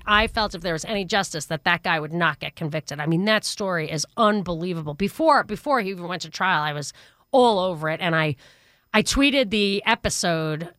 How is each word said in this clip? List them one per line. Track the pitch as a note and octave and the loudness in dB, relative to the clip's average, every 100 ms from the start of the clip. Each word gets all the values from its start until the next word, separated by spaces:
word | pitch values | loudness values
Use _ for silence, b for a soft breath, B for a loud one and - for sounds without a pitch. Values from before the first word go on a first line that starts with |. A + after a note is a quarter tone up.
| - | 2
I | G#3 A3 | 2 2
felt | A3+ G#3 | 0 -4
if | F3 | -4
there | F3 | -6
was | D#3+ | -4
any | F#3 G#3 | -4 -6
justice | F3+ G#3 F#3 D#3 - | -2 -2 -2 -6 -6
that | D#3+ | -2
that | F3+ E3+ | 2 2
guy | F#3 E3 | 2 -2
would | D3+ | -2
not | E3+ E3 C#3+ | 0 0 0
get | D3 | -8
convicted. | - D#3+ D#3 - D3 | -8 -6 -6 -8 -6
I | D3+ | 0
mean, | E3 | 0
that | G#3 G#3+ | 2 0
story | - - G3 F3 D3+ | 0 -4 -4 -4 -4
is | D#3 - - | -6 -4 2
unbelievable. | G#3+ G#3 F3+ E3 F3+ E3 D3+ | 2 2 -2 -4 -4 -6 -6
Before, | D3 G3 - D#4+ C#4 | -4 -4 2 4 4
before | G#3 G#3+ D4 C4 | 2 -4 0 0
he | F#3+ | 0
even | F#3+ F3 | -6 -6
went | F3+ | -8
to | E3 | -8
trial, | - F#3 E3 | -2 0 0
I | D3+ | 0
was | D3 C#3 b b b _ | -4 -8 b b b _
all | C4 B3 G3+ | 4 6 4
over | F#3 D#3+ D#3 | 0 -2 -4
it. | D#3+ | -2
And | F3+ | 0
I, | D#3+ D#3 C#3 b b b b b | 2 0 -2 b b b b b
I | G#3+ | 0
tweeted | - - F3+ C#4+ A3 | 2 4 4 4 2
the | G#3+ G3+ G3+ | 2 2 0
episode | G#3+ A3+ G#3 - F3+ E3 D#3 D3+ E3+ | 0 0 0 -2 0 0 -2 -4 -8